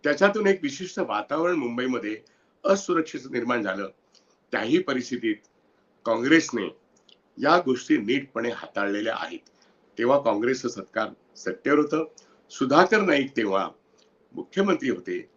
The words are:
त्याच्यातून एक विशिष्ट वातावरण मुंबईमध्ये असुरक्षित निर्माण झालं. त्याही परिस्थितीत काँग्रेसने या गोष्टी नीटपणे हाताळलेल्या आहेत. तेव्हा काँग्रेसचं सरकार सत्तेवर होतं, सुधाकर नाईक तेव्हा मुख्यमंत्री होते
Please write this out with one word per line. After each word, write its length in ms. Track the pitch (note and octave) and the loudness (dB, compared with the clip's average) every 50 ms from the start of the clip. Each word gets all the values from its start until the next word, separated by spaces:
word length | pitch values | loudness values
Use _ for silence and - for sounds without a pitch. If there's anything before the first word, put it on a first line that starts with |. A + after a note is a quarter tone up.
| - | 2
त्याच्यातून 420 | D3 D3 C#3+ F#3+ G3+ G3 G#3+ G#3 | 0 2 4 4 2 4 4 4
एक 120 | G3 G3 F#3+ - | 4 2 2 0
विशिष्ट 380 | C#3+ C3+ - F#3+ F3+ - G3 | -6 -6 -6 -10 -8 -6 -6
वातावरण 540 | F3 A#2+ G#2 G#2 G#2+ - C#3 D#3 E3 F3 F3+ | -4 -2 -2 -4 -4 -2 -2 0 0 0 0
मुंबईमध्ये 640 | D#3+ C3 A#2+ A#2 A#2+ B2+ B2+ B2+ A#2 A2 G#2 A2 G#2+ - _ _ _ _ _ _ _ _ | 0 -2 -4 -4 -2 -2 -2 -2 -2 -4 -6 -8 -8 -12 _ _ _ _ _ _ _ _
असुरक्षित 560 | - G3 G3 - - F3 E3 D#3+ - - - B2 C3 | 2 2 2 2 0 0 0 0 -2 -6 -12 -12 -4
निर्माण 320 | B2 A#2+ A#2 A#2+ B2 A#2 G#2 | -4 -4 0 0 0 0 0
झालं. 260 | G2+ F#2+ G2+ G2+ F#2+ - _ _ _ _ _ _ _ _ _ _ _ - | -2 -4 -4 -6 -10 -10 _ _ _ _ _ _ _ _ _ _ _ -4
त्याही 260 | G#2 G#2 A2+ D3 F3 | -4 0 2 2 2
परिस्थितीत 580 | F3+ - B2+ B2+ B2 - B2+ A#2+ A2+ A2 G#2+ G#2 _ _ _ _ _ _ _ _ _ _ _ _ _ | 2 2 -2 -2 -2 -4 -8 -4 -2 -2 -2 -2 _ _ _ _ _ _ _ _ _ _ _ _ _
काँग्रेसने 640 | A#2 A2+ A2+ A#2+ C3+ D#3 E3 D#3 - - A2+ G2 D#2 - _ _ _ _ _ _ _ - _ _ _ _ - | -2 -2 0 2 4 4 2 2 0 -4 -6 -6 -6 -8 _ _ _ _ _ _ _ -20 _ _ _ _ -2
या 200 | B2+ D3 E3 F3 | 2 4 4 4
गोष्टी 380 | E3+ D#3 C3 B2+ - - D#3 | 4 2 -2 -2 0 -2 -2
नीटपणे 520 | C#3 G#2 G2+ C3 C#3+ C#3 - _ A2+ A#2 A#2+ | 0 0 0 -2 -2 -2 -6 _ -6 -4 -4
हाताळलेल्या 680 | G#2+ - - - _ G2+ G2+ G2+ G2+ G2+ A2 A2 - | -6 -6 -12 -10 _ -4 -2 -2 -2 -2 -4 -4 -4
आहेत. 220 | - - E2+ F2 - _ _ _ _ _ _ _ _ _ _ _ - | -4 -8 -8 -10 -14 _ _ _ _ _ _ _ _ _ _ _ -2
तेव्हा 200 | A2+ B2 C3+ C#3+ | 2 4 4 4
काँग्रेसचं 480 | C#3 A#2+ G#2 G#2 A2 B2 C3 C3 - A#2+ | 4 2 0 2 2 0 0 0 -4 -6
सरकार 680 | - - - _ - A2 G#2+ - - _ _ _ _ | -6 -8 -14 _ -4 -4 -4 -4 -8 _ _ _ _
सत्तेवर 420 | - - - F#2 - _ C3+ C#3+ D3+ | -10 -8 -8 -8 -4 _ 2 2 2
होतं, 260 | D3 D3 D#3+ D#3 D#3+ D#3 _ - _ _ _ _ _ _ | 2 2 0 -2 -4 -4 _ -20 _ _ _ _ _ _
सुधाकर 500 | - - C#3 C3 D#3 G#3 B3 - A3 G#3+ | -6 -4 -2 4 6 6 6 6 4 2
नाईक 360 | G3+ F3+ D3+ C#3+ C3+ C#3 - | 4 4 2 2 2 -2 -2
तेव्हा 340 | - A2 G2+ F#2+ F#2+ F#2 E2 - _ _ _ _ _ _ _ _ _ _ _ _ | -2 0 0 0 0 0 -2 -8 _ _ _ _ _ _ _ _ _ _ _ _
मुख्यमंत्री 580 | - - _ - F#3+ G3 G3+ F#3 D#3 C3+ C3 | -14 -14 _ -2 0 2 2 2 0 0 -2
होते 400 | G#2 F2 - - F2+ F2+ - _ _ | -2 -4 -4 -8 -8 -8 -8 _ _